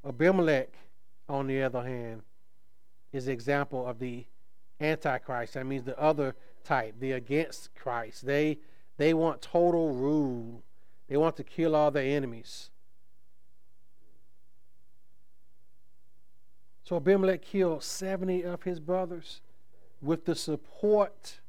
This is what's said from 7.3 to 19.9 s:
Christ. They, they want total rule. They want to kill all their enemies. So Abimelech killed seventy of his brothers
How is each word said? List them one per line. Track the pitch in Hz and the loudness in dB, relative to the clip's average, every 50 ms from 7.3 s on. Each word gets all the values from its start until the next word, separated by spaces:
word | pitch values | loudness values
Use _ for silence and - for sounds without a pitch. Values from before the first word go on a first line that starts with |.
| 139 156 165 - - - - - - | 2 2 2 2 -4 -8 -10 -10 -10
Christ. | - - 131 120 120 113 104 - - 127 | -6 -4 -2 -2 -2 -4 -4 -8 -6 -2
They, | 131 139 143 151 156 151 104 - - - - - - - - | 2 4 4 4 4 2 0 -6 -12 -12 -12 -12 -10 0 4
they | 147 160 165 | 6 6 6
want | 160 165 165 139 - | 6 4 2 2 0
total | - - - 175 175 175 170 170 165 156 135 | -8 2 4 6 6 8 6 6 4 2 2
rule. | 123 131 143 151 151 147 131 123 120 113 113 117 117 - - - - - - - - - - | 2 2 4 4 4 4 2 0 -2 -6 -8 -8 -10 -10 -12 -12 -12 -12 -12 -12 -12 -6 0
They | 135 | 4
want | 143 160 165 160 | 4 4 4 4
to | - 135 | 0 -8
kill | - - - 165 165 156 | -6 0 2 2 4 6
all | 151 151 151 | 6 6 6
their | 139 147 131 135 143 | 4 4 2 4 2
enemies. | 147 135 123 117 113 107 - - - - - - - - - - - - - - - - - - - - - - - - - - - - - - - - - - - - - - - - - - - - - - - - - - - - - - - - - - - - - - - - - - - - - - - - - - - - - - - - - - - - - - - | 2 0 -2 -6 -8 -10 -10 -10 -10 -12 -12 -12 -12 -12 -12 -12 -12 -12 -12 -12 -12 -12 -12 -12 -12 -12 -12 -12 -12 -12 -12 -12 -12 -12 -12 -12 -12 -12 -12 -12 -12 -12 -12 -12 -12 -12 -12 -12 -12 -12 -12 -12 -12 -12 -12 -12 -12 -12 -12 -12 -12 -12 -12 -12 -12 -12 -12 -12 -12 -12 -12 -12 -12 -12 -12 -12 -12 -12 -12 -12 -12 -12 -12 -12 -12 -12 -12 -12 -12 -12 -12 -12 -12
So | - - 180 | -6 -2 -2
Abimelech | 170 139 180 196 196 190 190 185 - | 2 6 6 6 6 6 4 2 2
killed | - - - 196 185 175 160 143 | -4 -2 2 2 4 4 2 0
seventy | - - - - 190 190 196 180 185 185 180 180 | -4 -6 -6 -4 -4 -4 -2 -2 0 0 0 0
of | 170 175 175 170 - | 0 -2 -6 -4 -4
his | 185 180 165 | -4 -4 -4
brothers | 151 160 180 185 185 170 175 170 - - - - - - - - - - - - - - | -2 0 0 0 0 -2 -6 -8 -10 -10 -12 -12 -12 -12 -12 -12 -12 -12 -12 -12 -12 -12